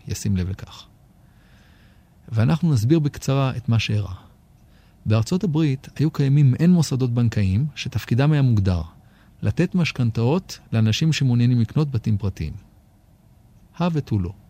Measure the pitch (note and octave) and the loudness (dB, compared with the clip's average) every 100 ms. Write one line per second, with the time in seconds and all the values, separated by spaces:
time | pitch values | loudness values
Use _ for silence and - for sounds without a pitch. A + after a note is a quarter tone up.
0 | - G2+ G#2 F#2+ F2+ F#2+ - - - _ | -8 -6 -2 -2 -2 -8 -14 -20 -20 _
1 | _ _ - _ _ - - _ - _ | _ _ -20 _ _ -20 -20 _ -20 _
2 | _ _ - A2+ B2 D#3 E3+ A#2+ A2+ E3 | _ _ -6 0 0 2 0 2 2 2
3 | C#3+ - - C3+ C3 B2 - A2+ - G#2 | 0 -4 -2 0 -2 -4 -2 0 0 -4
4 | G2 F#2 - _ _ _ _ - _ _ | -4 -10 -18 _ _ _ _ -20 _ _
5 | - A2 A2+ F#3 G3+ D3+ D#3 C3 - - | -2 0 0 -2 0 0 0 -2 -6 -4
6 | D#3 - C3+ D3 C#3 B2+ E3+ F3+ D3 C3 | -2 0 2 4 4 4 4 4 2 -2
7 | B2+ A#2+ A#2 A2 F#2+ G2 D3+ - - G#2+ | -2 0 0 2 0 0 -2 -6 -8 -6
8 | - B2 D3 D3 C3 G#2+ G2 F2+ D#2+ - | -2 2 2 2 2 2 2 0 -4 -14
9 | - _ - - G#2+ B2+ F3+ F#3 D#3 - | -20 _ -20 -6 -4 0 0 0 -2 0
10 | A#2 A2+ A#2 F3+ - - - A2+ A2 G#2+ | -2 0 0 0 -4 -16 -4 0 2 2
11 | D#3+ C#3+ C3 A#2+ A#2+ B2 A2 C#3+ D3+ B2+ | 0 2 2 2 2 2 0 0 -2 -2
12 | - G#2 G2 - D2+ G2 - _ _ _ | -2 -2 -2 -6 -8 -10 -18 _ _ _
13 | _ _ _ _ _ - - - F3 D#3 | _ _ _ _ _ -20 -14 -4 -2 -2
14 | - G#2+ F2 - | -2 -2 -2 -8